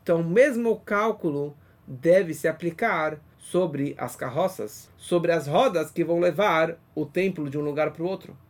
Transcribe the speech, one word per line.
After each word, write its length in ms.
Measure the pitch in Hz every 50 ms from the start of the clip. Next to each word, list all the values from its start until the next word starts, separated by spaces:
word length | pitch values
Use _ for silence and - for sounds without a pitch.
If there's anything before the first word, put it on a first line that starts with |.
então 200 | _ - 170 165
o 20 | 170
mesmo 560 | 165 175 226 269 302 240 226 233 226 214 214 -
cálculo 720 | - 214 202 214 226 214 214 - 165 143 143 143 147 143 - - - - _ _
deve 480 | - 135 120 127 160 180 196 190 165 156
se 140 | 156 -
aplicar 720 | 160 160 - 175 170 165 - 233 226 190 165 156 156 151 151 - - -
sobre 580 | _ - - - 180 185 170 143 139 139 143 -
as 180 | - 127 120 -
carroças, 720 | - 139 131 120 151 185 185 185 - 107 107 - - - - -
sobre 380 | - - - 180 175 165 170 170
as 140 | 165 139
rodas 440 | 139 151 196 269 254 185 165 156 156
que 140 | - 170 165
vão 140 | 151 170 170
levar 580 | 175 175 151 165 208 208 165 160 165 165 165 - _ _ _
o 100 | 156 151
templo 440 | 143 - 180 190 190 185 170 147 143
de 80 | 131
um 40 | 151
lugar 300 | 147 147 143 151 151 151
pro 140 | 151 160 165
outro. 320 | 180 190 185 - - - - -